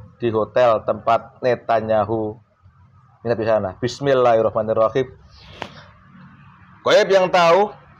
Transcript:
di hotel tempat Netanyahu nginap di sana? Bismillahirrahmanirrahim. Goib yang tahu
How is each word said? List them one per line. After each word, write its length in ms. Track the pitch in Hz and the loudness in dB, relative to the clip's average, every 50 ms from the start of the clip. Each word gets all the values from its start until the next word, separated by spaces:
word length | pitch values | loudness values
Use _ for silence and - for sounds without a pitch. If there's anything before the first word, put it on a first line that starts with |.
| - - - - | -18 -20 -10 -6
di 80 | 120 117 | -4 -2
hotel 560 | 107 110 104 107 - 123 123 120 110 104 101 | -2 -2 -2 -2 0 0 2 2 2 0 -2
tempat 560 | 113 107 104 - 117 117 107 - - - - | -4 -6 -4 -2 -2 -2 -2 -2 -8 -12 -6
Netanyahu 960 | 127 127 117 - - - 113 110 110 110 110 107 101 107 113 113 110 107 - - _ _ _ _ _ _ _ _ _ _ _ _ _ _ _ _ - | -4 -4 -4 -4 -2 -4 -4 -2 -2 -2 -2 -2 -2 -2 -4 -4 -6 -6 -10 -12 _ _ _ _ _ _ _ _ _ _ _ _ _ _ _ _ -6
nginap 120 | 117 117 107 | -6 -4 -4
di 40 | 107 95 | -2 -2
sana? 200 | 101 104 101 92 90 - | 0 -2 -2 -4 -8 -6
Bismillahirrahmanirrahim. 1300 | 127 120 - - 143 139 135 127 123 120 117 113 110 104 - 113 107 110 110 110 110 110 - 135 131 - - - - _ - - - - - - - - - - - - - _ _ - - - - - - - - - - - - - - - - | -8 -8 -6 -4 -2 0 2 2 4 4 4 2 2 0 -2 -4 -4 -2 0 0 0 0 0 -2 -6 -6 -10 -20 -20 _ -20 -20 -20 -20 -18 -18 -18 -18 -20 -20 -20 -20 -20 _ _ -20 -20 -20 -20 -20 -20 -20 -20 -20 -20 -20 -20 -20 -16 -8 -2
Goib 240 | 131 151 196 214 180 | 2 2 2 4 4
yang 240 | 190 190 185 180 185 | 2 2 2 2 2
tahu 400 | 180 170 165 175 190 208 208 - - - - - - | 2 4 4 4 4 2 0 -4 -12 -20 -20 -20 -20